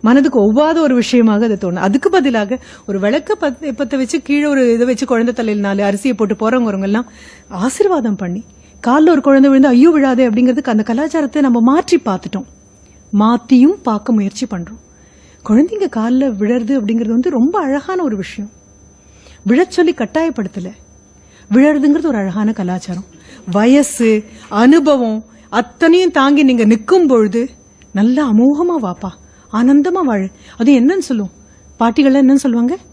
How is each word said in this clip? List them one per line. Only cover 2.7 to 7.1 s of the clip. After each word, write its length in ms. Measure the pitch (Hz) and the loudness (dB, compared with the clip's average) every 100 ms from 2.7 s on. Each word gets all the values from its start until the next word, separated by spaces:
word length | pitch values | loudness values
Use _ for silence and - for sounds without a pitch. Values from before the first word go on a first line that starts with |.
| - - | -20 -10
ஒரு 120 | 196 | -4
விளக்க 380 | 202 277 302 427 | -2 -2 -4 -4
பத்த-, 220 | 302 247 | -4 -6
பத்த 340 | 311 226 269 277 | -10 -8 -6 -4
வச்சு 240 | 254 320 | -4 -6
கீழே 240 | - 285 294 | -2 -2 0
ஒரு 280 | 277 247 | 2 2
இதை 120 | 233 247 | 2 0
வச்சு 200 | 247 262 | -2 -2
குழந்தை 280 | 233 240 | -2 -2
தலையில 400 | 240 226 208 202 | -2 -4 -4 -2
நாலு 100 | 196 | -2
அரிசியை 300 | 202 202 269 | -2 -2 -4
போட்டு 200 | 226 214 | -2 -2
போறவங்க 300 | 214 220 254 | -2 -2 -2
வரவங்க 200 | 226 196 | -2 -4
எல்லாம் 220 | 196 214 247 | -4 -4 -6